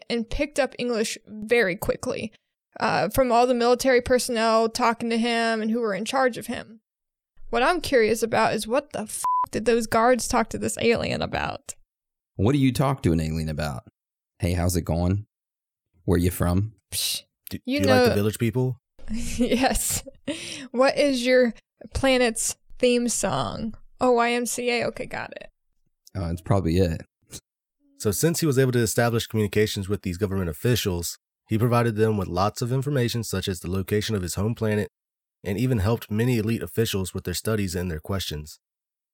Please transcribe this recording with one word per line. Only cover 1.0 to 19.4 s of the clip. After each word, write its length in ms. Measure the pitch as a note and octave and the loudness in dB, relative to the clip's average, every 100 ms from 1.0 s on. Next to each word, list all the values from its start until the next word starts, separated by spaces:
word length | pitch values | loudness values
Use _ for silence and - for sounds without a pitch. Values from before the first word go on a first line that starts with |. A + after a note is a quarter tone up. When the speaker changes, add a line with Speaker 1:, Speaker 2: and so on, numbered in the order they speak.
| A3 - - | -2 -6 -14
Speaker 1:
very 520 | G#3+ G#3+ A#3+ F#3+ E3 | -10 0 2 2 -2
quickly, 560 | - - - - A3 _ _ _ _ - | -4 -4 -4 -6 -8 _ _ _ _ -4
uh, 260 | - D#3+ F3 | -2 0 0
from 240 | C4 B3+ | 2 4
all 160 | A#3 B3 | 4 4
the 60 | |
military 480 | A#3+ A#3+ B3 C4+ B3 | 4 4 4 4 2
personnel 640 | B3 B3+ - A3+ A3+ A3+ A3+ | 4 0 0 0 4 4 2
talking 420 | A3+ A#3+ A3+ A#3 | 2 0 0 -2
to 80 | A3+ | 0
him 440 | A#3+ A#3 A3+ A3 | 2 2 0 0
and 100 | A3 | 0
who 80 | A#3 | 0
were 140 | A3 | -2
in 100 | F#3+ | -2
charge 340 | A3 C4+ C4 A3+ | -2 0 0 0
of 100 | - | -8
him. 340 | - - A3 _ _ _ _ _ - - | -10 -10 -20 _ _ _ _ _ -18 -4
What 140 | A#3 | 0
I'm 160 | C4+ C4 | 2 0
curious 420 | - B3+ G#3+ A3+ | 2 2 4 2
about 320 | A3+ A3 A3 | 0 2 2
is 140 | A3 G#3+ | 0 -2
what 240 | B3+ D4 | -4 -4
the 120 | - | -10
f*** 200 | G#3+ - - B5 B5 | -8 -6 -2 0 0
did 120 | - | -2
those 240 | A3 A#3 A3 | 2 2 2
guards 400 | A3+ A#3 B3+ - | 2 4 2 2
talk 220 | A#3+ A3+ | 0 -2
to 80 | G3+ | -4
this 200 | G#3+ - | -6 -2
alien 400 | A3+ A#3 - - | 0 0 0 -4
about? 540 | - - D2 - - - _ _ _ _ _ - | -4 -4 -4 -8 -12 -18 _ _ _ _ _ 0
Speaker 2:
What 160 | G2+ | 2
do 60 | C#3+ | 4
you 160 | C3 | 4
talk 300 | A#2 C#3 C3+ | 4 0 2
to 100 | - | 2
an 80 | E2 | 2
alien 260 | D#2 D#2+ D#2 | 0 -2 -4
about? 360 | D2+ D2+ B1 - _ _ _ _ - | -4 -4 -6 -12 _ _ _ _ -4
"Hey, 120 | F2 | -2
how's 240 | F2 F2+ F2 | 0 2 0
it 60 | |
going? 440 | - E2 F2+ G2+ - _ _ _ _ _ _ _ | 0 0 2 0 -4 _ _ _ _ _ _ _
Where 160 | - F2 | 0 2
you 100 | F2+ | 2
from?" 440 | - F2 F2+ A2 - - | 0 2 2 0 -6 -10
Speaker 1:
Psh, 280 | - - - - _ - | -6 -4 -6 -10 _ -14
Speaker 3:
Do, 100 | - - | -12 -4
Speaker 1:
you 140 | C#4+ | 0
Speaker 3:
do 80 | C#4 | 4
you 80 | B3+ | 4
like 80 | |
the 60 | A#3+ | 4
Speaker 1:
know 60 | G2+ | 2
Speaker 3:
Village 220 | G#2 - | 0 0
People? 440 | A#2 B2+ B2+ B2+ _ - - | -2 0 -2 -4 _ -16 -8
Speaker 1:
<laughs> 20 | A3+ A#3+ | -6 -4
Yes. 640 | - | -2